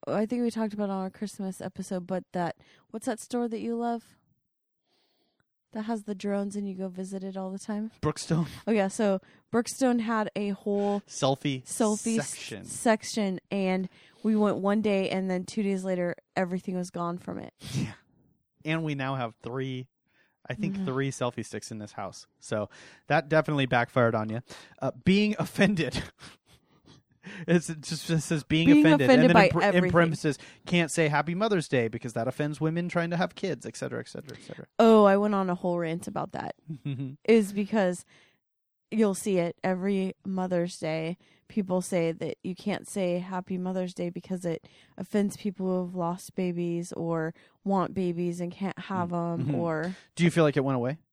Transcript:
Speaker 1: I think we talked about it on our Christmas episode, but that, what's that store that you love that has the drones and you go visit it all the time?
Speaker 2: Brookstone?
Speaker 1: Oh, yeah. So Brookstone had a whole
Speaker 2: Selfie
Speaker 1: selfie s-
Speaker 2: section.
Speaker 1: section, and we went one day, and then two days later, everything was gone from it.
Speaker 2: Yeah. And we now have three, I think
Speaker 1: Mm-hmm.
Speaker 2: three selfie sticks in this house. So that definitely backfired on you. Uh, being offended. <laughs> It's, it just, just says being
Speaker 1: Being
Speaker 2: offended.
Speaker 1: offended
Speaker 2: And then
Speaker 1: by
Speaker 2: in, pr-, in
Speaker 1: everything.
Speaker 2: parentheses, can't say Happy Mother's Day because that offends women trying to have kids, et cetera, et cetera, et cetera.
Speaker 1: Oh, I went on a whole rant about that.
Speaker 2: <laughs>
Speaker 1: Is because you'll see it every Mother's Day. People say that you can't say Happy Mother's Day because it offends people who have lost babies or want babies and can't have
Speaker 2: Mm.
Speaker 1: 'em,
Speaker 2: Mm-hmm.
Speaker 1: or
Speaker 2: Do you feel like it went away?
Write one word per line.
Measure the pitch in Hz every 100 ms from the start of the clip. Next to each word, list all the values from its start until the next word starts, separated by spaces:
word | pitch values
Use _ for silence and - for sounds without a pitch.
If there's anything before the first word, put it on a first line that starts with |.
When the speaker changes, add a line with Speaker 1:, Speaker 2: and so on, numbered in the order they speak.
| -
Speaker 1:
I | 156 220
think | 247
we | 240
talked | 220 220
about | 208 208
it |
on | 196
our | 190
Christmas | - 208 - 190 185
episode, | - - 190 190 175
but | 185 -
that, | 180 170 - _ _ _
what's | 220 254
that | 220
store | - 247 240
that | 220
you | 220 233
love | 233 233 _ _ _ _ _ _ _ _ _ _ _ _ _ _ _ _ _
that | 220
has | 214 226
the | 208 196
drones | 202 202 202 202
and | 202
you | 185
go | 190
visit | 180 190 196
it | 190 190
all | 190
the | 196
time? | - 208 220 _
Speaker 2:
Brookstone? | 151 - - 160 151 - -
Speaker 1:
Oh, |
yeah. | 220 196
So | - 208 190 _ _ _
Brookstone | 226 240 - 262 240
had | 220 226 208 -
a | 208
whole | 196 - 202 202 202 -
Speaker 2:
Selfie | - 135 135 147 131 -
Speaker 1:
selfie | - 220 214 233 226
s- | -
Speaker 2:
section. | - - 104 92
Speaker 1:
section, | - 247 220 - - 196 185 _
and | 196 190 185 185 - - _
we | 220 214
went | 208 147
one | 190 208
day, | 214 196 190
and | 190 190
then | 185
two | 180 -
days | 196 190
later, | 185 180 175 - _ -
everything | 185 180 190 180
was | 180
gone | 175 175 175
from | - 190
it. | - _ -
Speaker 2:
Yeah. | - - - _ _ _ _ _ _
And | 151 160
we | 156 139
now | 131 135
have | 120 -
three, | - 127 135 127 127 _ _ _ _ _ -
I |
think | 123 104 196
Speaker 1:
Mm-hmm. | 185
Speaker 2:
three | 131 135
selfie | 131 123 120 110
sticks | 107 -
in | 110
this | 107
house. | - 98 - - _
So | - 107 104 - - - _
that | 147 147
definitely | 156 151 147 131
backfired | 123 120 - 117 110
on | 110
you. | 113 - - - -
Uh, | - -
being | 170 196 208 214
offended. | 160 - 202 196 139 - -
<laughs> | _ - - _ _ _ _ _ - _ _ - 202 170
It's, | 175 -
it | 160
just, | 139 160 -
just | 165 -
says | 160
being | - 156 165
Speaker 1:
Being | 294 302
Speaker 2:
offended. | 294 262
Speaker 1:
offended | 254 247
Speaker 2:
And |
then |
Speaker 1:
by | - 190
Speaker 2:
in, |
pr-, | 160
in | 196 180
Speaker 1:
everything. | 180
Speaker 2:
parentheses, | 175 170 151 156 139 - - -
can't | 175 165
say | - 156
Happy | 147 151
Mother's | 175 220 202 147
Day | 135 113
because | 113 127
that | 113 117
offends | - 151 151
women | 156 165 175
trying | 175 170
to | 170
have | 180
kids, | - 190 - -
et | -
cetera, | 131 120
et | 127
cetera, | - - -
et | -
cetera. | - - _
Speaker 1:
Oh, | 226 220 202
I | 196
went | 208
on | 202 185
a | 175
whole | 180 175
rant | 165 170 -
about | 202 151
that. | - - - - 151 147
Speaker 2:
<laughs> | 135 135 143 -
Speaker 1:
Is | 226 202
because | 202 196 220 185 180 - _ _ _ _ _ _ _ _
you'll | 220 214 190
see | 220 185
it | 170 -
every | 190 185 190 196 190 -
Mother's | 190 190 185 180 175 -
Day. | 165 160 160 175 _ _ _
People | - 190 185
say | 180 180 165
that | 165 160 -
you | -
can't | 180 208 190 -
say | 202 180 175
Happy | 180 185 180 185
Mother's | 185 185 185 -
Day | 175
because | 175 - 185 180
it | 160 - - _ -
offends | 180 214 202 -
people | 214 185 185
who | 185
have | 180 185
lost | 170 180 - -
babies | 185 175 175 170 175
or | - 165 165 160 - _ _
want | - 196 175 190
babies | 180 170 175 170
and | 175
can't | - 190 -
have | - 190 175
Speaker 2:
Mm. | 175 170
Speaker 1:
'em, | 170 151
Speaker 2:
Mm-hmm. | 170
Speaker 1:
or | 170 160 165 185 - -
Speaker 2:
Do |
you | 170
feel | -
like | 151 139
it |
went | 135 131
away? | 120 151 _